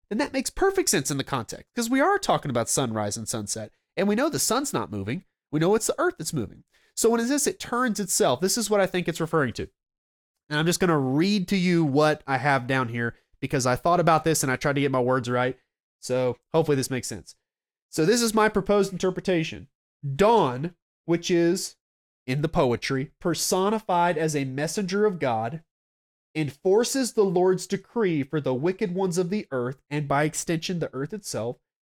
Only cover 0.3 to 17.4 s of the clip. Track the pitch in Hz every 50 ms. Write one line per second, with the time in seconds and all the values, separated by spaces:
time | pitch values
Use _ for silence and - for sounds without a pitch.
0.3 | - 269 - - - - 359 392 381 370 370 - - 165 - - 151 135 131 -
1.3 | 143 127 113 - - - - _ _ 247 233 226 262 269 294 370 403 392 - -
2.3 | 170 - - 147 117 120 110 - - 151 135 117 110 110 104 104 - 117 110 -
3.3 | - 110 104 - - 110 107 - _ _ _ _ - - 196 202 208 233 285 320
4.3 | 208 127 - - 220 254 294 - - 127 107 76 104 101 95 104 131 190 - _
5.3 | _ _ _ _ - 156 160 185 214 220 - - - - 320 359 - - - -
6.3 | 165 135 101 - - - - _ _ _ _ _ _ - - 226 233 233 233 247
7.3 | 285 285 - 247 - - - - 233 240 254 247 196 - 202 - - - 202 156
8.3 | 127 143 180 190 - 240 214 202 214 202 190 170 - 180 170 175 160 - 165 156
9.3 | - 160 139 117 - - - - _ _ _ _ _ _ _ _ _ _ _ _
10.3 | _ _ _ - 151 151 160 175 175 - 190 175 160 147 135 127 135 151 175 196
11.3 | 208 208 180 - 202 190 180 185 175 170 160 143 131 147 151 151 151 - - -
12.3 | 135 123 127 147 139 131 123 123 135 131 127 113 117 120 117 117 - _ _ _
13.3 | _ _ - 127 156 135 123 127 123 123 - 170 175 175 165 170 160 151 - 165
14.3 | 156 - - 135 127 - - 147 139 143 139 139 131 127 123 123 127 131 117 123
15.3 | 123 123 123 127 131 - _ _ _ _ _ _ _ _ - - 127 127 127 127
16.3 | 117 - _ _ - 160 156 147 147 131 120 - 131 123 - - 113 90 - -
17.3 | - _